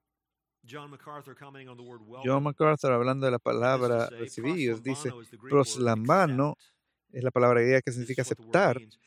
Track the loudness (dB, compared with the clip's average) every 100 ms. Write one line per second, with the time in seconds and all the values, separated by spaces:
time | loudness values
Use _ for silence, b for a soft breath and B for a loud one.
0 | _ _ _ _ _ _ _ -20 -18 -20
1 | -18 -18 -18 -20 -20 -20 -20 -20 -20 -20
2 | -20 -8 0 0 0 0 2 2 2 2
3 | 0 0 0 -2 -2 0 2 2 0 0
4 | -2 -6 -12 -8 -6 -2 -2 -4 -6 -6
5 | -8 -10 -18 -20 0 2 2 0 0 0
6 | 2 4 4 2 -2 -4 _ _ _ _
7 | _ -6 -2 2 4 4 4 2 0 -8
8 | -8 -4 -4 -4 0 2 2 0 -6 _